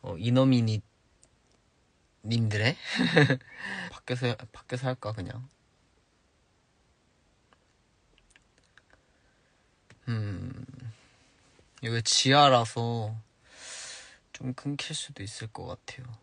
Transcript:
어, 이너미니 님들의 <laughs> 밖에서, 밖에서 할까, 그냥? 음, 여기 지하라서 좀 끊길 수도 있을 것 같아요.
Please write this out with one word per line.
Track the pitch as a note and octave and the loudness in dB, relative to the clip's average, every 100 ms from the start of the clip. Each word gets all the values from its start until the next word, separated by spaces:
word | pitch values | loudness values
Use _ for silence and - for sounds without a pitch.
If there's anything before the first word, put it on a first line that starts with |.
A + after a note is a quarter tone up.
어, | - E2+ | -10 -4
이너미니 | A2 B2 C3+ B2 A2+ G#2+ - _ _ _ _ _ _ _ _ _ _ _ _ _ | 2 6 6 6 4 -2 -4 _ _ _ _ _ _ _ _ _ _ _ _ _
님들의 | G#2+ A#2 A2 G#2 A#2 E3 | -2 0 0 2 0 0
<laughs> | - - B3+ E3 C3+ C3 - - - - - | -6 -2 4 6 6 4 -4 -16 -12 -10 -12
밖에서, | - - B2 B2 A#2 - | -14 -6 -2 -2 -4 -10
밖에서 | - - B2 B2+ | -20 -10 -6 -4
할까, | B2+ G#2 | -6 -8
그냥? | G#2+ F2+ A2+ C3 _ _ _ _ _ _ _ _ _ _ _ _ _ _ _ _ _ _ _ _ _ _ _ _ _ _ _ _ - _ _ _ _ _ - _ _ _ _ _ _ _ _ _ - - | -8 -8 -10 -14 _ _ _ _ _ _ _ _ _ _ _ _ _ _ _ _ _ _ _ _ _ _ _ _ _ _ _ _ -20 _ _ _ _ _ -20 _ _ _ _ _ _ _ _ _ -14 -6
음, | A#2 G#2 F2+ F#2+ - - - B2 - _ _ _ _ _ _ _ - | -4 -4 -6 -8 -10 -14 -14 -14 -16 _ _ _ _ _ _ _ -10
여기 | A#2 A#2 | -4 -2
지하라서 | A2 - C3 C#3 C#3+ B2 A2+ - A#2 A#2 G#2+ A2 - _ _ - - - - - - - _ | 2 2 6 8 10 8 4 -2 -4 -2 -4 -8 -12 _ _ -20 -18 -16 -14 -16 -20 -20 _
좀 | - B2+ | -10 -8
끊길 | B2+ C#3+ C#3+ - D#3+ | -6 -6 -6 -6 -8
수도 | - C#3+ | -10 -12
있을 | G2+ - A2 | -12 -10 -12
것 | - F2 | -12 -12
같아요. | F2+ - - B2 A2+ | -12 -14 -16 -16 -18